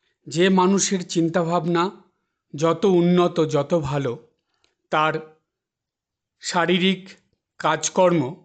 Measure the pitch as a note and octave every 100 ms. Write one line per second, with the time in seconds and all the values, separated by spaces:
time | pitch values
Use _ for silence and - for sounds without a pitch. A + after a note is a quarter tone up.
0 | _ _ - D3 F#3+ F#3+ F3+ G3 - F#3+
1 | F3 F3 E3 F3+ E3 F3 E3 E3+ F#3 -
2 | _ _ _ _ _ D3 E3 E3 G3+ F3+
3 | E3+ F3+ F3 F3 D#3 D3 C#3 F3 C#3 C#3+
4 | C3 - - _ _ _ _ _ - D#3+
5 | D#3 D#3 - _ _ _ _ _ _ _
6 | _ _ _ _ - F3+ E3 F#3 F#3+ F#3
7 | - - _ _ _ - D#3 D#3 - -
8 | F#3 E3+ B2+ -